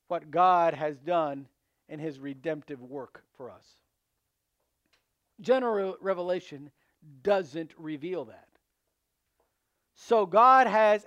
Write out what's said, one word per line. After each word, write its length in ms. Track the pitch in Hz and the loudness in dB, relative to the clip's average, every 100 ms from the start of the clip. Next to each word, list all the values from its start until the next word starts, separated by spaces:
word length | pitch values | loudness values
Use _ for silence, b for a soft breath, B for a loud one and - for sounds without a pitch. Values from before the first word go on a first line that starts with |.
| - | -8
what 220 | 170 156 | -8 -2
God 440 | 160 185 175 165 | 2 4 4 2
has 240 | 143 156 139 | 0 -4 -6
done 480 | 151 175 151 139 135 _ _ _ - | -4 -2 -2 -6 -14 _ _ _ -18
in 100 | 151 | -12
his 200 | 156 135 | -12 -12
redemptive 640 | 139 135 160 156 143 135 | -14 -10 -8 -8 -10 -16
work 400 | 123 139 120 - _ - | -14 -14 -14 -20 _ -20
for 140 | 131 | -18
us. 140 | 90 _ _ _ _ _ _ _ _ _ _ _ _ _ _ _ _ _ - | -18 _ _ _ _ _ _ _ _ _ _ _ _ _ _ _ _ _ -6
General 560 | 190 262 240 208 190 180 | 0 0 0 -2 -4 -6
revelation 720 | 190 180 175 180 - 143 147 _ _ _ 156 135 | -4 -4 -4 -6 -8 -18 -20 _ _ _ -20 -6
doesn't 500 | 196 196 151 156 156 - | -2 0 -2 -10 -12 -14
reveal 460 | 156 151 165 175 110 | -12 -12 -8 -8 -10
that. 220 | 98 _ _ _ _ _ _ _ _ _ _ _ _ _ _ _ | -16 _ _ _ _ _ _ _ _ _ _ _ _ _ _ _
So 320 | _ - 233 185 | _ 0 0 2
God 400 | 202 254 262 233 | 6 6 6 4
has 380 | 214 214 214 | 4 2 2